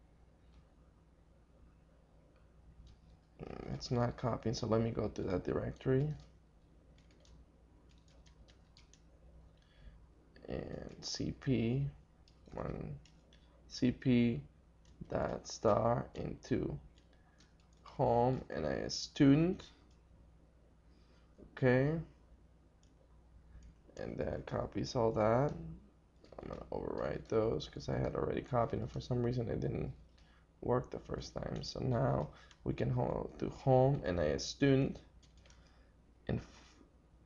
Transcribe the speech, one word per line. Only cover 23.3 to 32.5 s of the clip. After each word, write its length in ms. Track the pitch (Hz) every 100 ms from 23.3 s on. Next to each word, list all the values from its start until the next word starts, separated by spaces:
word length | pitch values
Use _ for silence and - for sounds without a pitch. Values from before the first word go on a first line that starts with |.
| - - - - - - -
And 220 | 55 58
that 280 | - - -
copies 480 | 113 - 101 135 131
all 160 | 113
that. 420 | 113 107 117 147 - - 160 - - _ _ - -
I'm 80 | -
gonna 160 | - -
overwrite 560 | 50 50 50 65 - -
those 420 | 113 113 131 -
'cause 180 | - -
I 80 | 127
had 180 | - -
already 260 | - -
copied 400 | - 123 113 117
them. 60 | 113
For 120 | 135
some 240 | - 123
reason, 240 | 120 127 117
it 120 | 131
didn't 320 | - - - - - - - - _ _
work 280 | - 123 127
the 100 | -
first 360 | - - - -
time. 280 | - 58
So 160 | - -
now 500 | 131 120 131 131 156 - -